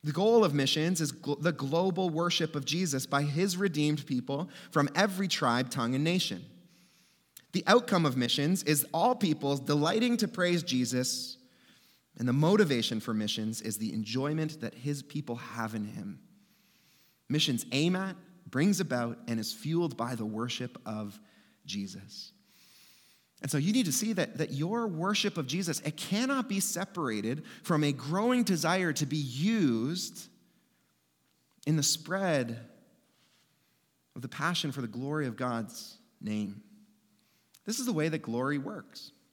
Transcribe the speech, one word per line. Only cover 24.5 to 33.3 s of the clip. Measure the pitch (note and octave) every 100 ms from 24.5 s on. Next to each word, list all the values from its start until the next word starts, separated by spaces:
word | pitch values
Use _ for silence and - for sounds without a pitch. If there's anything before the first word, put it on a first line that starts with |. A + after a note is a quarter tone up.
your | C3+ D#3+ A3+ A3+
worship | D#3+ F#3 G#3 G#3 E3+
of | C3
Jesus, | D#3+ E3+ D3+
it | D3+ -
cannot | - G3+ C4 C#4 B3+
be | G3
separated | F#3 E3+ G3 - C#3 G#2+ G#2+ C#3+ D#3 -
from | - D#3+
a | D3
growing | C3+ B2+ F3+ A#3 B3+
desire | G#3 F3 D#3 F#3 F3+
to | C#3
be | C#3+ D#3
used | C#3 B2 F#3 A3+ D3+ A2+ B2+ F3+ - - - _ _ _ _ _ _ _ _ _ _ _ _ _ -
in | D#3
the |
spread | C3+ - D3+ F#3+ G3 D3 A#2+ A2+ A2+ - _ _ _ _ _